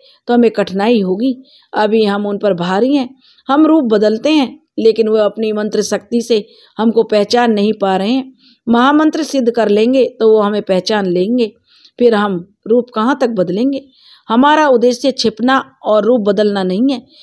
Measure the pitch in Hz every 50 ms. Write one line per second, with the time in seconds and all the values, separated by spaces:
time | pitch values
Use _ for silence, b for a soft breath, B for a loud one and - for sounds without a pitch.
0 | b b b b b - 240 240 233 226 220 - 196 190 185 196 196 226 247 220
1 | 196 185 185 196 240 269 247 254 B B B B B B B - 214 214 214 226
2 | 214 202 202 202 208 208 202 196 - 208 190 170 170 175 185 196 233 262 285 285
3 | 254 247 - b b b b b b - 262 294 311 302 311 320 277 226 220 208
4 | 208 214 220 220 - 285 311 302 269 220 - - _ _ - - 214 226 220 220
5 | 226 220 214 220 214 202 202 214 220 220 214 214 214 214 - 220 202 - 214 196
6 | - - - 240 226 - 240 208 208 b b b b b b - 214 233 208 226
7 | 220 - 214 208 202 202 - 240 240 233 220 208 202 214 214 214 196 196 190 185
8 | 190 208 247 269 262 262 b b b b b b b - 233 233 247 269 294 302
9 | 311 311 311 330 311 - - 269 240 240 233 240 220 208 208 202 220 240 262 269
10 | 240 - - - 220 220 220 220 208 202 214 208 208 - 190 185 180 - 220 208
11 | 196 185 175 180 180 208 240 254 233 208 - _ b b b b b b b -
12 | 240 240 226 208 202 208 190 175 175 _ _ _ - - 220 247 233 247 - 220
13 | 214 240 294 285 269 240 226 185 180 170 175 202 240 277 277 269 277 b b b
14 | b b b b b - 220 233 269 285 302 302 311 294 262 233 220 247 247 240
15 | - 277 247 - - 220 214 - 226 254 269 269 - - _ _ - 208 208 214
16 | 202 214 254 247 202 202 202 202 214 208 202 202 190 180 185 196 247 269 277 233
17 | - b b b